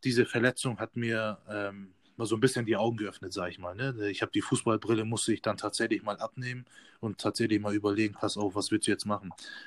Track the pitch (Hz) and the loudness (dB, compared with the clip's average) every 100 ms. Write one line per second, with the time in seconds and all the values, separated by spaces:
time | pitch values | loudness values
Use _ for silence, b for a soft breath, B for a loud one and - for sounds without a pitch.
0 | 135 120 110 117 123 - 131 110 110 120 | 4 6 6 4 2 2 -2 -4 -4 -2
1 | 117 113 107 98 107 104 101 101 98 - | 0 0 0 -4 -6 -4 -4 -6 -14 -18
2 | _ - 110 113 131 127 110 107 117 110 | _ -6 0 4 4 4 2 2 2 0
3 | 101 - 92 95 87 90 90 98 135 113 | -4 -8 -8 -6 -6 -6 -8 -4 -4 -2
4 | 101 92 113 107 - 127 120 107 104 113 | -4 -2 -2 -2 0 0 2 2 2 0
5 | 110 113 - 104 110 95 104 - 110 107 | 2 0 0 0 -2 -2 -4 -2 0 0
6 | 110 104 117 131 123 123 - b b b | -2 -4 -6 -6 -8 -8 -12 b b b
7 | 113 98 107 - 113 104 104 104 104 104 | -6 -2 -2 2 4 2 2 0 2 2
8 | 107 - 104 104 104 101 95 104 - 98 | 0 0 -2 0 -2 0 0 0 2 0
9 | 104 104 92 - B B | -2 -4 -6 -14 B B